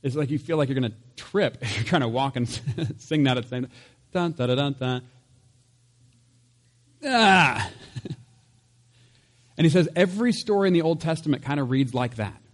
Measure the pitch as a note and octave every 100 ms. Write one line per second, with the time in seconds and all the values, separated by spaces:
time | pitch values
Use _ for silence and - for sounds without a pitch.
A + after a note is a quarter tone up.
0 | C#3 C#3 C3+ D3 - D#3+ C3+ C3+ B2 -
1 | - - - G3+ F3+ - A#2 G2+ A#2 F3
2 | A#2+ A#2 C#3 B2+ A#2+ - - A#2 D3+ -
3 | - D#3 C3+ B2 A#2+ B2+ B2+ - - _
4 | _ F#3 F3 D#3+ B2 B2+ C#3+ C#3 B2+ B2+
5 | B2+ _ _ _ _ _ _ _ _ _
6 | _ _ _ _ _ _ _ _ _ _
7 | C#4+ B3 G#3+ F#3+ D3 A2+ - - - -
8 | - - - _ _ _ _ _ _ _
9 | _ _ _ _ _ - D#3+ E3+ D#3+ E3+
10 | F#3 G3 A#3+ A3+ - G3+ G3 F3 D#3+ E3
11 | E3 D#3+ D#3 C#3 B2+ C#3+ B2+ C3 C3+ B2+
12 | B2 A#2 G#2 - _